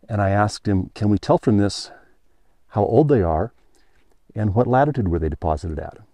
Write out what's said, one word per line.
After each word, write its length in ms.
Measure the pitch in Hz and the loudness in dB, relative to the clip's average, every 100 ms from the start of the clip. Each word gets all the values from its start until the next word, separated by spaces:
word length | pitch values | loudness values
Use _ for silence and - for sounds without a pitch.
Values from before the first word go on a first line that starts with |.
| _ | _
And 140 | 107 | -2
I 100 | 98 | 0
asked 380 | 101 104 - - | 2 0 -2 -2
him, 220 | 95 - | -2 -2
Can 140 | - 104 | -4 0
we 100 | 104 | 0
tell 200 | - 175 | 2 0
from 180 | - 104 | 2 2
this 340 | 101 - - - _ _ _ _ _ _ _ | 2 -2 -14 -18 _ _ _ _ _ _ _
how 160 | - | -2
old 240 | 101 113 151 | 2 2 4
they 140 | 135 | 2
are 300 | 85 80 107 _ _ _ _ _ _ _ _ | 2 0 -4 _ _ _ _ _ _ _ _
and 200 | - 107 | -6 -2
what 120 | 95 123 | 0 2
latitude 420 | 123 147 139 98 | 2 2 0 -2
were 100 | 82 | 0
they 120 | 80 | -2
deposited 480 | 73 82 78 85 76 | -4 -4 -4 -4 -10
at? 200 | 78 - - | -10 -16 -20